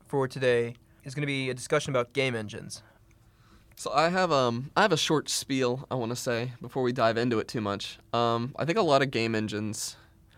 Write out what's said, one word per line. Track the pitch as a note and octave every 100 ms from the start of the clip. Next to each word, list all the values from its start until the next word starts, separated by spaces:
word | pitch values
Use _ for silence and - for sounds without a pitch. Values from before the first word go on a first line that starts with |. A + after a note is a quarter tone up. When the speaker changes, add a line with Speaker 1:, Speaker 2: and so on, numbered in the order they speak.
| -
Speaker 1:
for | C#3+ C3
today | C3+ B2+ A#2+ A#2 A#2+ _ _
is | C#3 C#3
gonna | C#3+
be | C#3 C3
a |
discussion | B2+ - D3+ -
about | B2+ A#2+
game | C3+ C3 A#2
engines. | G#2+ A2 F#2+ - - _ _ _ _ _ - - _ -
Speaker 2:
So | -
I | C#3 E3
have, | F#3 F3+
um, | C#3+ B2 A#2 C#3 -
I |
have | G#3
a | D#3
short | - D#3 -
spiel | - - C3 B2 B2+ -
I | B2+
wanna | A2+ B2
say | - A#2 B2 A#2+
before | A#2 C#3
we | B2+
dive | B2 A2+ A2+
into | B2 A2+
it | -
too | B2
much. | G#2 G2+ - - -
Um, | A#2 A#2 A#2 B2 -
I | C#3+
think | G#3+
a |
lot | F3 C3+
of | C3+
game | B2 A2+ A2
engines, | A2 G#2+ G#2+ G#2 - - - _ _